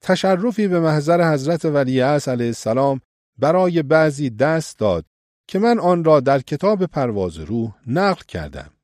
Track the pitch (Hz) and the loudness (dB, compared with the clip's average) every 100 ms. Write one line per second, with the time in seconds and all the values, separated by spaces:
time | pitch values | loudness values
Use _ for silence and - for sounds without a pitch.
0 | - 185 190 190 226 214 208 180 165 151 | 0 0 2 0 0 -2 0 2 2 0
1 | 143 175 170 151 135 165 165 143 131 131 | 2 2 4 0 0 -2 0 0 0 2
2 | 127 147 139 123 120 113 - 117 139 139 | 2 0 -2 -4 -2 -4 -2 0 0 -2
3 | _ _ _ _ 135 175 185 170 143 156 | _ _ _ _ 0 2 2 0 2 2
4 | 156 139 143 107 135 160 151 - 107 87 | 2 0 -6 -2 0 0 -4 -4 0 0
5 | 78 _ _ _ _ 190 226 233 180 175 | -4 _ _ _ _ -2 0 2 2 2
6 | 160 151 131 139 - 147 190 208 180 - | 4 4 4 0 -2 -4 -2 0 -2 -2
7 | 127 101 92 82 78 117 113 - - 139 | -4 -2 -4 -6 -8 -6 -6 -8 -6 -2
8 | 196 185 - 180 76 65 73 _ | 0 -2 -8 -12 -10 -14 -18 _